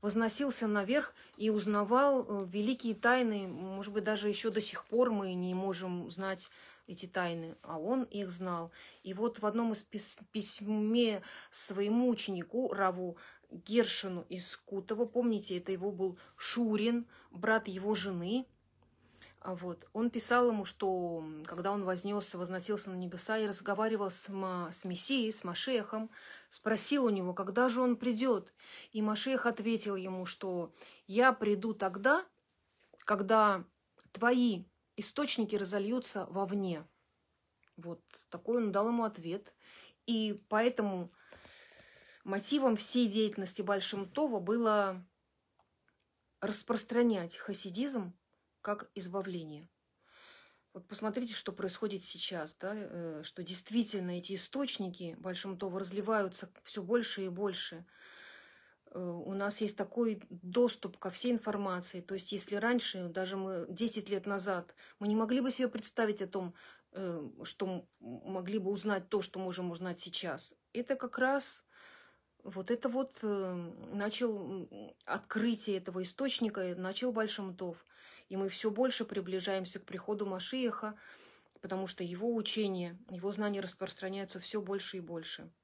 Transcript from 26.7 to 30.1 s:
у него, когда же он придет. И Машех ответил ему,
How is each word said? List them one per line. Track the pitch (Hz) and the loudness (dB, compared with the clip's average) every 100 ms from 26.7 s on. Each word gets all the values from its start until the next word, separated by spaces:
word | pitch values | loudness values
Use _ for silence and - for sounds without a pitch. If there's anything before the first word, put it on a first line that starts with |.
| 220 - 285 247 | 2 4 4 6
у | |
него, | 202 180 | 4 0
когда | 180 190 196 254 | -2 0 4 4
же | 233 | 6
он | 254 240 | 4 4
придет. | 226 220 262 214 - _ - - - | 2 2 4 2 0 _ -20 -18 -8
И | 220 | -2
Машех | 214 214 262 262 240 | 0 2 2 2 2
ответил | 233 220 226 208 196 | 0 0 0 0 -2
ему, | 185 | -4